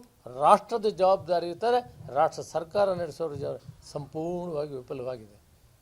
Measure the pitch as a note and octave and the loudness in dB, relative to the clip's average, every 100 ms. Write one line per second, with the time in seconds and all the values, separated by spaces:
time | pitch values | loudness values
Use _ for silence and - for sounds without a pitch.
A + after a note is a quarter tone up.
0 | - _ - B2+ D3+ G3+ - A#3 G#3+ E3 | -8 _ -12 2 8 8 6 -4 -2 2
1 | F#3 F#3+ D#3 F3 E3+ E3+ A3+ A#3+ A#3+ - | 4 4 2 -2 -2 -2 0 2 0 -10
2 | - B2+ D#3 - C3+ D#3+ D#3+ G#3 G3 F3+ | -4 2 2 0 -6 -6 -4 0 2 0
3 | E3+ - E3 C#3+ C#3+ C3 - - - D3+ | -4 -6 -6 -6 -8 -8 -12 -20 -14 -12
4 | C#3 D#3 E3 F3 F3 D3+ D3 C3 B2 C#3+ | -10 -6 -4 -4 -4 -6 -6 -8 -10 -8
5 | B2+ B2+ G#2+ - _ _ _ _ | -8 -10 -12 -20 _ _ _ _